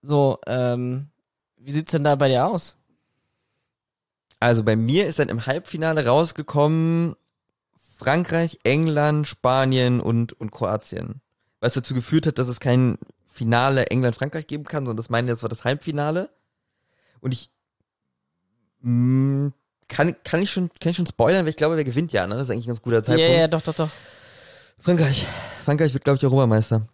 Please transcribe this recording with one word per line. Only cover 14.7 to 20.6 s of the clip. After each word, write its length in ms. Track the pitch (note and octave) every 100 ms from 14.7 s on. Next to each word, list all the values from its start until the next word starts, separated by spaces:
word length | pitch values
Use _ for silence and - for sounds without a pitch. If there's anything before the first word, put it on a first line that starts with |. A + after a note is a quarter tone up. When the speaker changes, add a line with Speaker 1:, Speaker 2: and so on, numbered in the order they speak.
| D#3 C3
Speaker 2:
sondern 120 | A2
das 120 | A2
meine, 220 | A#2 B2
das 100 | A#2
war 80 | A2
das 140 | A2
Halbfinale. 680 | B2+ C#3+ - D3 D3 E3 G3 _ _ _ _ _ _ _ _ _
Und 100 | C3
ich, 160 | B2 - _ _ _ _ _ _ _ _ _ _ _ _ _
mm, 680 | B2 A#2+ B2 C3 C3+ C#3 C#3+ - _ _ _
kann, 280 | - E3 -
kann 180 | - E3+
ich 100 | G3
schon, 180 | -